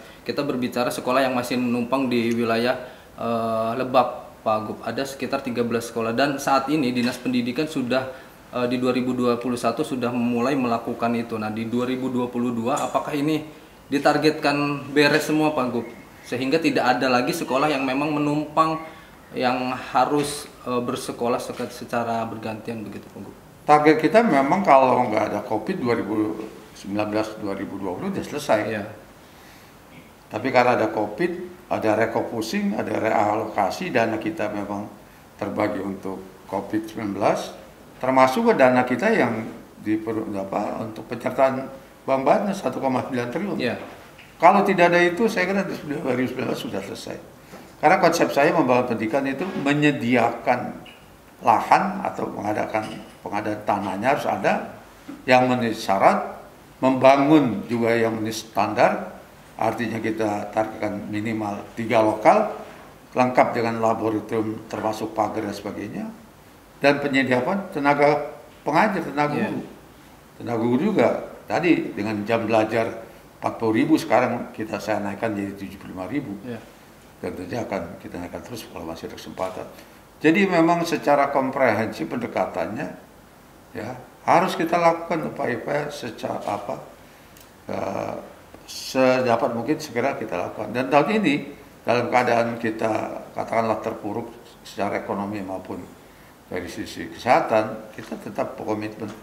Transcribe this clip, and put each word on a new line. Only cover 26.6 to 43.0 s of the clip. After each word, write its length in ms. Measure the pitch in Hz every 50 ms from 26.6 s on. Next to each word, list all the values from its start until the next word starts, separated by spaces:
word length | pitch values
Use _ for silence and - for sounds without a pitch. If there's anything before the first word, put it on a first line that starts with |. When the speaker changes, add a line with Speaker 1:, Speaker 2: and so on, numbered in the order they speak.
| - - -
Speaker 2:
sembilan 300 | - - 98 101 104 104 104 104
belas, 200 | 110 107 - -
dua 160 | - 104 98 98
ribu 240 | 98 101 85 98
dua 200 | 98 98 92 90
puluh 120 | 98 160 196
udah 160 | 190 - -
selesai. 360 | - 139 147 - - 113 107
Speaker 1:
Iya. 240 | 104 110 110 104 98 - - - - - - - - - - - - - - - - - - - - - - - - - - - - -
Speaker 2:
Tapi 180 | - 107 107 131
karena 280 | 127 127 123 123 117
ada 120 | 110 110 107
covid, 760 | - 110 104 104 - - 175 175 - - - - - - - -
ada 240 | - 101 104 107 104
refocusing, 840 | 110 113 110 - 117 110 - 120 113 110 - 196 208 202 202 196
ada 160 | - - - 113
realokasi, 1000 | 107 104 110 - 113 104 104 104 113 107 - - 107 98 92 - - 185 180 139
dana 240 | 117 113 110 110
kita 320 | 110 - 107 - - 107 98
memang 400 | 104 104 98 98 104 101 104 - - - - - - - - - -
terbagi 440 | - 104 98 101 107 107 101 98 95
untuk 640 | 98 98 95 95 - 95 95 95 - - - - - -
covid 400 | - 98 98 - 110 107 - -
sembilan 220 | - 117 113 101 98
belas, 400 | 98 110 147 185 - - - - - - - - - - - - -
termasuk 520 | 254 254 131 135 - - - 233 233 233 220
dana 280 | - 220 127 127 127
kita 320 | 123 - 127 120 196 220 226
yang 320 | 170 131 117 113 110 110 113 - - - - - -
diper-, 480 | - 104 110 110 110 113 110 107 - 101 101
apa, 480 | 98 98 - - 98 107 - - - 113
untuk 200 | 110 - - - -
penyertaan 760 | 123 117 - 127 - 135 135 131 123 127 135 - - - - - - - -
Bank 160 | 135 135 131
Badnes 400 | 131 143 190 214 202 202 170 -
satu 160 | - 131 -
koma 240 | 135 131 135 127 120